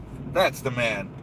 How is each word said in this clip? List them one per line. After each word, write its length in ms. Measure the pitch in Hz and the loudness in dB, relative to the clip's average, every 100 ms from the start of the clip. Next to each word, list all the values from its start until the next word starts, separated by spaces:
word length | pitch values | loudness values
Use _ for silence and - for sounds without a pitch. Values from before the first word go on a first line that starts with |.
| - - - | -12 -10 -2
That's 300 | 175 170 - | 4 4 4
the 100 | 131 | -2
man. 380 | 123 117 104 95 - | 0 0 0 -4 -10